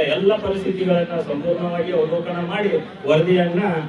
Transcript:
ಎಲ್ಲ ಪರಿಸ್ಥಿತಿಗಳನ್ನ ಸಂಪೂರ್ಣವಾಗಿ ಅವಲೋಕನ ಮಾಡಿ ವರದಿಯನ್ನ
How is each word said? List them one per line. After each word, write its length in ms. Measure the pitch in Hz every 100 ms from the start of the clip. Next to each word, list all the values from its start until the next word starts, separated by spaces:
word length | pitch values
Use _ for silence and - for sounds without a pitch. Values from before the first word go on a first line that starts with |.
| 143 160
ಎಲ್ಲ 200 | 196 214
ಪರಿಸ್ಥಿತಿಗಳನ್ನ 840 | 202 196 190 180 185 175 170 170
ಸಂಪೂರ್ಣವಾಗಿ 720 | 151 147 175 175 175 170 165
ಅವಲೋಕನ 460 | 175 156 170 170 175 175
ಮಾಡಿ 180 | 208 208 160 - - 139
ವರದಿಯನ್ನ 540 | 156 175 180 175 175 202 165